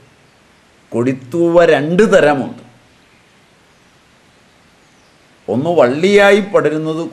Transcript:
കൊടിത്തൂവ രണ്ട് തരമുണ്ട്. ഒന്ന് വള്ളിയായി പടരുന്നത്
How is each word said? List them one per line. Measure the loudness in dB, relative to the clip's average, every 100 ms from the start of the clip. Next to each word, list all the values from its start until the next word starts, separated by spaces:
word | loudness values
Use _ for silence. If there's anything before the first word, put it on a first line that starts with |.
| _ _ _ _ _ _ _ _ _
കൊടിത്തൂവ | -6 -4 -6 -6 -2 0 2 2
രണ്ട് | 0 0 0 2
തരമുണ്ട്. | 2 2 0 -6 -12 -20 _ _ _ _ _ _ _ _ _ _ _ _ _ _ _ _ _ _ _ _ _ _ _ _ _ _ _ -8
ഒന്ന് | -4 -2 2
വള്ളിയായി | 2 0 0 4 4 2 0
പടരുന്നത് | -2 -2 -4 -6 -8 -10